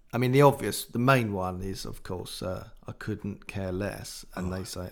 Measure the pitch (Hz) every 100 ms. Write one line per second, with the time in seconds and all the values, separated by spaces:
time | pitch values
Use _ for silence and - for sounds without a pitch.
0 | - 120 127 135 143 135 104 - - 117
1 | 131 131 110 98 92 90 95 92 - -
2 | - 92 - - 92 92 - - - -
3 | - 101 104 98 - 98 95 92 101 -
4 | - - - - 90 92 92 90 90